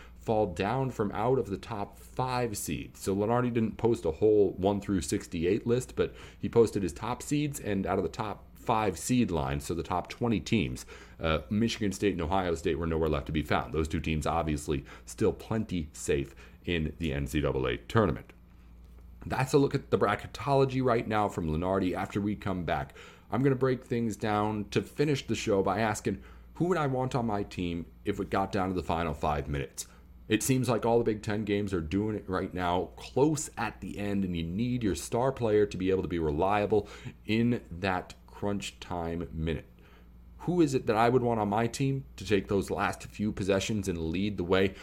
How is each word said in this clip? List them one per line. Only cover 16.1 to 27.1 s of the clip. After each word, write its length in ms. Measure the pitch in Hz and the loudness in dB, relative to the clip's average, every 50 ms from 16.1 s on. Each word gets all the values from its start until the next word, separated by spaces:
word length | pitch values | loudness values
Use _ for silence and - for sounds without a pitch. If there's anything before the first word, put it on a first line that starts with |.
| 80 71 69 - - - - - - - - | 0 0 0 -4 -8 -20 -20 -20 -20 -12 -4
in 280 | 87 87 82 78 76 76 - | -2 -2 0 -2 -2 -4 -4
the 140 | 82 76 67 | -4 -2 -2
N 140 | 69 71 | -2 -2
C 140 | 67 - 78 | -2 -2 0
double 260 | 71 69 65 65 65 | 0 0 0 0 0
A 100 | 64 62 | -2 -2
tournament. 560 | 60 - - - 113 107 85 65 55 - - - - - - - - - - - - - - - - - - - - - | -4 -6 0 2 4 4 4 2 -2 -8 -18 -20 -20 -20 -20 -20 -20 -20 -20 -20 -20 -20 -20 -20 -20 -20 -20 -18 -12 -8
That's 280 | - - - 131 135 - | -4 -2 -2 0 4 4
a 40 | |
look 180 | 143 139 135 - | 4 4 4 0
at 140 | 135 - - | -2 -2 0
the 80 | - | 0
bracketology 840 | 101 117 101 104 - - - - - - 143 139 135 135 127 123 131 127 | 2 2 2 0 -2 -4 -10 -10 -6 -2 2 4 4 4 4 2 0 2
right 240 | 123 120 120 120 | 2 2 2 2
now 220 | - 110 107 104 95 | 0 2 2 2 2
from 180 | - 104 87 | 0 -2 -2
Lunardi. 480 | 78 76 78 87 92 95 98 98 90 85 | 0 0 0 2 2 2 2 2 2 0
After 240 | 92 98 - - 107 | -2 -4 -2 -2 -2
we 160 | 101 104 104 | 0 0 -2
come 280 | - - 104 92 90 85 | -2 -2 -4 -2 -2 -2
back, 300 | 80 82 71 67 - - - - - - - - - | -2 -2 -2 -4 -6 -10 -18 -20 -20 -20 -20 -10 -4
I'm 120 | 101 113 135 | -2 2 2
gonna 120 | 143 131 | 2 4
break 280 | 120 131 131 131 123 - | 4 2 2 0 0 -2
things 320 | - 120 117 117 113 104 | -4 -2 0 0 -2 -2
down 500 | - 117 107 104 104 104 107 107 107 101 - | -2 -2 0 2 2 2 0 0 -2 -4 -2
to 100 | - 113 | -2 -2
finish 440 | 98 - - - 147 151 139 135 - | -2 -2 -2 0 0 2 2 -2 0
the 80 | - 113 | -4 -4
show 260 | - - 110 101 98 | -2 2 2 2 4
by 180 | 92 98 92 104 | 4 2 2 2
asking, 400 | 113 110 104 - - 113 98 - - - - - - - - | 2 0 0 -2 -2 -4 -4 -4 -8 -18 -20 -20 -20 -12 -4
who 100 | - 160 | -2 0
would 120 | 175 185 | 2 2
I 100 | 165 151 | 2 0
want 280 | 135 131 127 127 123 | 0 0 0 -2 0